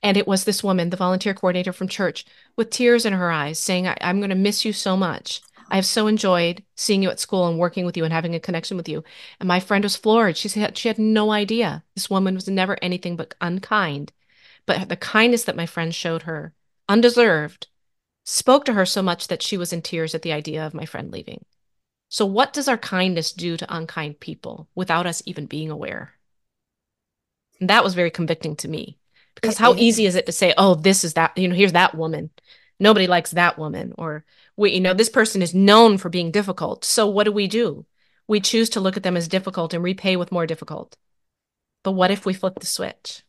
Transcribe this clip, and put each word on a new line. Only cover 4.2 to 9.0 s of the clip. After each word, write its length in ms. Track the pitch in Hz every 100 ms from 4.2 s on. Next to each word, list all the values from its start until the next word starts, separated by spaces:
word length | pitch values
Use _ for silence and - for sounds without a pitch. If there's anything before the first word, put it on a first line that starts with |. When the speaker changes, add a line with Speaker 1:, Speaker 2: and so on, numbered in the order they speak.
Speaker 1:
gonna 160 | 202 190
miss 280 | 196 214
you 80 | 220
so 240 | 208 - 190
much. 440 | 185 147 - - _ _ _
I 40 | 196
have 100 | 190
so 200 | - 214
enjoyed 580 | 214 202 180 170 175 - -
seeing 260 | - 196
you 80 | 190
at 100 | -
school 260 | - 185 175
and 100 | 165
working 260 | 175 175
with 120 | 180 170
you 80 |
and 80 | 160
having 220 | 160 165
a 60 | 165
connection 360 | - 170 170 190
with 120 | 165
you." 140 | 156